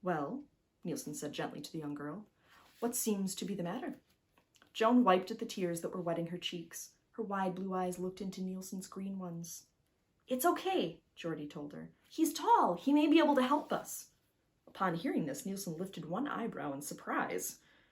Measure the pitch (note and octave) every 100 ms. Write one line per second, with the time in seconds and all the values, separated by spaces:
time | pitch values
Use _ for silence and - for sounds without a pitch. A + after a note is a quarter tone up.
0 | F#3 E3 C#3+ B3 D4 _ _ _ - -
1 | - D3 D3 - D3+ - D3 E3 D3+ D3
2 | D3 E3 G#3+ _ _ - - _ A#3+ A#3+
3 | - G3+ F#3+ - F3+ G3 E3+ G#3 E4+ -
4 | _ _ _ _ _ _ _ - A3 B3
5 | A3 F#3 F#3 A3 A3 - F3+ E3+ E3+ F#3
6 | E3+ E3+ E3+ F3 - F3 E3 - - _
7 | _ - G3+ G3 F#3+ F3+ F#3+ F#3 F#3 F3+
8 | F3+ F#3 G3 F#3 F#3 F#3 F#3+ G3 F#3+ -
9 | G3 G3 F3+ E3+ E3+ - - _ _ _
10 | _ _ _ B3+ E4+ F4 F#4 F#4+ F3+ D#3+
11 | _ _ E3+ D3+ D3 - D3 D#3+ E3 _
12 | _ - D#4+ - - A4+ C4 F3 - D4
13 | D#4 D#4+ D4 C4+ B3+ D4+ - - - -
14 | - _ _ _ _ _ - - F#3+ E3+
15 | C4+ D4 E3+ - - G3 - D#3+ F#3+ -
16 | D3 F3+ C#4 - A3+ - D3 C#3 D3 -
17 | - F4+ - F2+ - - _ _ _